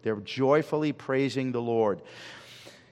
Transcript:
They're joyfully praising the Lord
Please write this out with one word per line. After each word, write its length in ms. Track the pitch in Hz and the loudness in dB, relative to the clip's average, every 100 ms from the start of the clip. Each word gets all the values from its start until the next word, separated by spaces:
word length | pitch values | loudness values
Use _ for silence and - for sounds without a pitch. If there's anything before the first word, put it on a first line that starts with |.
They're 140 | 113 107 | -4 -4
joyfully 760 | 95 127 131 151 151 151 151 | -6 0 4 4 4 0 0
praising 580 | - - 135 135 131 131 | -2 -2 0 0 0 -2
the 100 | 120 | -2
Lord 420 | 117 113 107 90 - - - - - - - - - | 0 4 4 2 -6 -18 -18 -18 -20 -20 -20 -20 -20